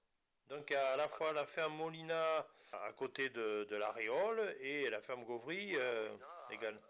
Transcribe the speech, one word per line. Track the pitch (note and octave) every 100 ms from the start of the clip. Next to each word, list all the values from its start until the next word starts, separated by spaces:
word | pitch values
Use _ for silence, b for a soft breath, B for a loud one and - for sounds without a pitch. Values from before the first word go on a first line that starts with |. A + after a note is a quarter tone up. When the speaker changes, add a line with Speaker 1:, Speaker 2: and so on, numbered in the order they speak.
| _ _ _ _ -
Speaker 1:
Donc, | C#3+ D3
il |
y | C#3+
a | C3+
à | C3+
la | D3+
fois | - D#3
la | D3+
ferme | C#3+ - D#3+
Molinat | D#3 D#3+ D#3+ D#3+ E3 D#3+ D#3 - B B
à | G2 G#2
côté | - C3 - C3+
de, | A#2+ A2 G#2+
de | G#2 G#2
la | G#2+
Réole | A2+ A2 C3+ G#3 A3+ G3+ C3+
et | C3 D3 C3
la | G#2+
ferme | - B2+
Gauvry, | A2+ A#2+ B2+ F#3 G#3 D#3
euh, | B2+ A2+ G#2+
Speaker 2:
Molinat, | G#2 D3 E3+ C3+
Speaker 1:
également. | A2 A2 G#2+ -